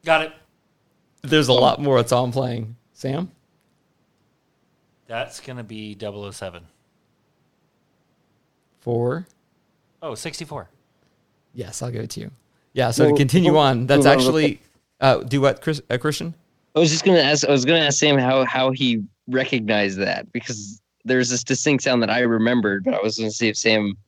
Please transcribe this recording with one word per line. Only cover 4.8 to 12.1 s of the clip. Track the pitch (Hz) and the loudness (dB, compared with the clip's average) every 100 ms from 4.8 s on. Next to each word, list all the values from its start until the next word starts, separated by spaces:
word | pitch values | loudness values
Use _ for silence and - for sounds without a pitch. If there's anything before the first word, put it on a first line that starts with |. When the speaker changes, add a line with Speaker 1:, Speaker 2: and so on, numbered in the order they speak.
| _ _ _ | _ _ _
Speaker 1:
That's | 113 131 - | -10 -10 -12
gonna | - 127 | -16 -14
be | 107 110 107 101 | -14 -14 -14 -12
double | 107 101 | -12 -10
oh | 101 | -14
seven. | 92 95 87 82 _ _ _ _ _ _ _ _ _ _ _ _ _ _ _ _ _ _ _ _ _ | -12 -14 -14 -20 _ _ _ _ _ _ _ _ _ _ _ _ _ _ _ _ _ _ _ _ _
Speaker 2:
Four? | - 117 120 156 180 _ _ _ _ _ _ _ | -6 -2 -2 -6 -10 _ _ _ _ _ _ _
Speaker 1:
Oh, | 160 156 | -12 -10
sixty-four. | - - 160 147 90 _ _ _ _ _ _ _ _ | -12 -12 -14 -14 -16 _ _ _ _ _ _ _ _
Speaker 2:
Yes, | 120 117 - | -16 -14 -10
I'll | 120 | -10
give | 113 | -10
it | 113 | -10